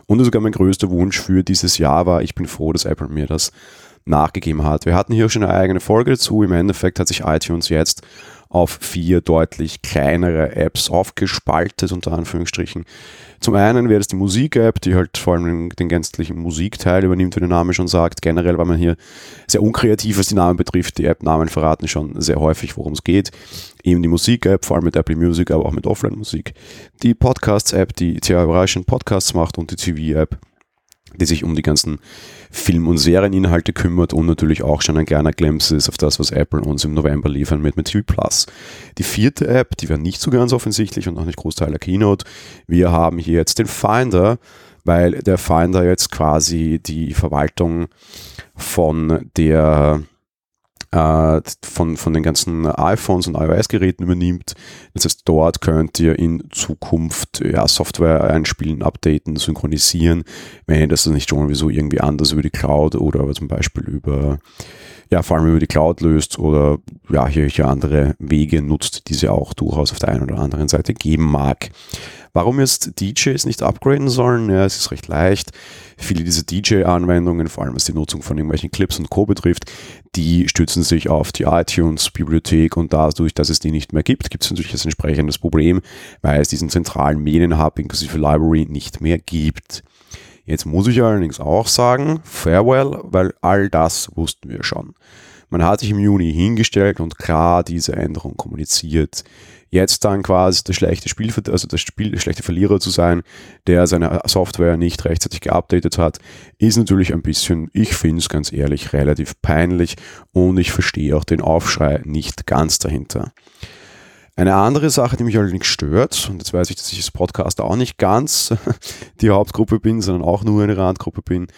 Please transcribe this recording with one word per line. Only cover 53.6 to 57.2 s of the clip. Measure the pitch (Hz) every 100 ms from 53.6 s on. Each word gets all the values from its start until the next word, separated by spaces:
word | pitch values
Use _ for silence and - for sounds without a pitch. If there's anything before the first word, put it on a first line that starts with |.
| 107 107 92 -
übernimmt. | 87 87 90 90 - - - - -
Das | -
heißt, | 82 -
dort | - 80 80 -
könnt | - 80 80 -
ihr | 82 80
in | 82 82 -
Zukunft, | - - 80 - 82 80 -